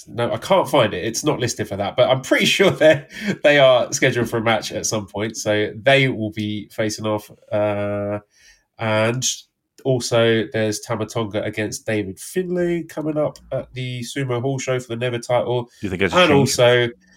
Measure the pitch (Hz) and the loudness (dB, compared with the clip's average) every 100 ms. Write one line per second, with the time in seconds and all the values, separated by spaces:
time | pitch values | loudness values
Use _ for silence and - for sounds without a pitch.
0 | - 113 120 120 - 190 147 147 110 90 | -12 -6 -4 -4 2 2 4 2 2 0
1 | 110 113 - - 117 - 107 98 98 107 | -6 -2 -2 -2 -4 -4 -6 -4 -4 2
2 | 120 131 - 285 202 - 196 143 156 147 | 2 2 2 2 2 4 2 6 4 4
3 | - - 208 - 151 147 131 156 139 139 | 0 -8 -6 0 4 6 8 6 4 2
4 | 135 120 113 117 110 113 - 107 - 110 | 0 2 0 0 0 0 -2 -6 -4 -4
5 | 101 101 107 - 107 104 104 107 107 139 | -6 -6 -6 -4 -2 0 -2 0 2 4
6 | 131 107 107 107 107 104 98 - 110 107 | 2 -2 -6 -4 -6 -6 -10 -6 -4 -4
7 | 110 107 - - _ 107 104 101 101 104 | -4 -4 -6 -20 _ -2 0 -2 -4 -4
8 | 101 104 _ _ _ _ _ - 110 107 | -4 -8 _ _ _ _ _ -8 -2 0
9 | 113 123 127 - _ _ _ _ 135 127 | 0 0 -4 -6 _ _ _ _ -2 -2
10 | - 120 113 113 104 113 110 104 - 98 | 0 2 4 2 0 -2 -2 -4 -6 -6
11 | 107 120 107 101 110 107 104 - - 107 | -4 -6 -4 -4 -6 -6 -6 -6 -4 -4
12 | 95 92 - 185 180 180 175 170 160 - | -4 -10 -8 -6 -4 -2 -2 -2 -6 -8
13 | 151 151 143 - - 135 - 127 127 123 | -4 -2 -4 -6 -8 -8 -8 -8 -8 -8
14 | 117 143 135 123 131 135 135 127 - 117 | -8 -6 -4 -2 -2 -4 -2 -4 -4 -6
15 | 123 120 - 120 107 123 123 _ 101 90 | -4 -4 0 0 0 -2 -4 _ -6 0
16 | 95 180 175 143 131 - 123 123 120 - | 2 4 6 4 4 4 4 6 2 -4
17 | _ | _